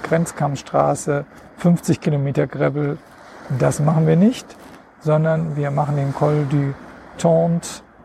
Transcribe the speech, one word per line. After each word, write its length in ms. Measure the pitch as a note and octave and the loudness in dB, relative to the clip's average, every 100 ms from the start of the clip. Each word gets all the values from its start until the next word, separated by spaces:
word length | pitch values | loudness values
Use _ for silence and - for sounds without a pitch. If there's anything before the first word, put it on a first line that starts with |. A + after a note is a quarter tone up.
Grenzkammstraße, 1200 | - E3 E3 - D3 C3+ - C#3+ C#3+ C#3+ - C#3+ C#3+ - - - | -2 -2 -2 -2 -4 -4 -4 0 0 0 -2 -4 -4 -14 -20 -2
fünfzig 440 | F3 F3 - C3+ | 2 2 2 0
Kilometer 480 | - D3 C#3 C#3+ C#3 | 0 -2 0 -2 -2
Gravel, 500 | C#3 C#3+ C#3+ C#3+ D3+ - - - - - B2+ | -2 -2 0 -4 -4 -10 -20 -20 -20 -8 0
das 180 | C#3+ C3+ | 0 2
machen 300 | D3 D#3+ D#3+ | 2 2 4
wir 80 | D#3+ | 6
nicht, 400 | G#3 C4 - - - - - _ | 4 2 -6 -20 -20 -20 -20 _
sondern 560 | D#3 D3+ D#3+ D#3+ E3 | 0 0 2 0 -2
wir 160 | D3 C#3+ | -4 -4
machen 240 | C#3+ D3 | -2 -2
den 180 | D3 C#3 | 0 -2
Col 340 | C#3 D3+ D3+ C#3+ | 0 0 0 0
du 240 | C#3+ C#3 C#3 - - - - | 0 0 -4 -14 -20 -20 -2
Tont 680 | E3+ E3 E3+ E3+ - - - - | 2 2 2 0 -4 -14 -18 -20